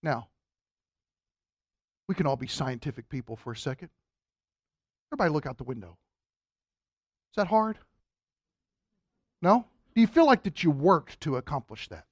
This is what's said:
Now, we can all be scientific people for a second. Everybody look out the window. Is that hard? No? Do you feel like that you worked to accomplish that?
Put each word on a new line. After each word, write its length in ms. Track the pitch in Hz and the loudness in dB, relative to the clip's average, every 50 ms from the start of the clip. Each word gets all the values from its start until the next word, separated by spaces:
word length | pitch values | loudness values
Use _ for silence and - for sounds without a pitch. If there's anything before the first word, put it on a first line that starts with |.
| - | -2
Now, 280 | 165 139 117 110 _ _ _ _ _ _ _ _ _ _ _ _ _ _ _ _ _ _ _ _ _ _ _ _ _ _ _ _ _ _ _ _ _ _ _ _ - | -4 -4 -4 -6 _ _ _ _ _ _ _ _ _ _ _ _ _ _ _ _ _ _ _ _ _ _ _ _ _ _ _ _ _ _ _ _ _ _ _ _ -8
we 60 | 190 | -4
can 120 | - - | -2 0
all 120 | 139 135 127 | 0 0 -2
be 80 | 127 | -4
scientific 640 | 120 - - 143 131 127 120 - 151 123 - 117 _ | -10 -6 -6 -6 -6 -6 -6 -8 -10 -10 -10 -14 _
people 260 | - 135 120 - 113 | -12 -12 -10 -10 -14
for 160 | 110 - 123 113 | -14 -12 -12 -12
a 40 | 110 | -8
second. 320 | - 143 131 - - 165 _ _ _ _ _ _ _ _ _ _ _ _ _ _ _ _ _ _ _ _ _ _ _ _ - | -8 -8 -8 -8 -12 -20 _ _ _ _ _ _ _ _ _ _ _ _ _ _ _ _ _ _ _ _ _ _ _ _ -4
Everybody 220 | 277 214 170 151 | -2 0 0 0
look 100 | 151 - | -2 -4
out 140 | 143 131 - | -6 -12 -12
the 60 | 127 | -10
window. 340 | 123 131 117 98 87 85 _ _ _ _ _ _ _ _ _ _ _ _ _ _ _ _ _ _ _ _ _ _ _ _ _ _ _ _ | -10 -10 -12 -12 -16 -20 _ _ _ _ _ _ _ _ _ _ _ _ _ _ _ _ _ _ _ _ _ _ _ _ _ _ _ _
Is 40 | |
that 120 | - 208 170 | -2 -2 2
hard? 280 | 214 220 220 220 220 - - _ _ _ _ _ _ _ _ _ _ _ _ _ _ _ _ _ _ _ _ _ _ _ _ _ _ _ _ _ _ _ - | 2 2 2 0 -4 -10 -14 _ _ _ _ _ _ _ _ _ _ _ _ _ _ _ _ _ _ _ _ _ _ _ _ _ _ _ _ _ _ _ 4
No? 240 | 175 202 247 226 _ _ _ _ _ _ | 4 4 4 2 _ _ _ _ _ _
Do 60 | 220 | 4
you 60 | 226 | 4
feel 180 | 233 - 330 330 | 6 6 6 8
like 200 | 294 262 - - | 8 6 4 2
that 200 | 196 151 - - | -6 -8 -2 0
you 60 | 170 | 0
worked 500 | 147 135 139 180 196 160 - - - - | 0 4 4 4 4 4 2 -6 -18 -10
to 160 | - 160 135 | -6 -4 -4
accomplish 520 | 127 123 - 143 139 120 _ 107 110 - - | -4 -4 -6 -8 -8 -8 _ -16 -16 -16 -16
that? 180 | 104 80 - _ | -16 -18 -18 _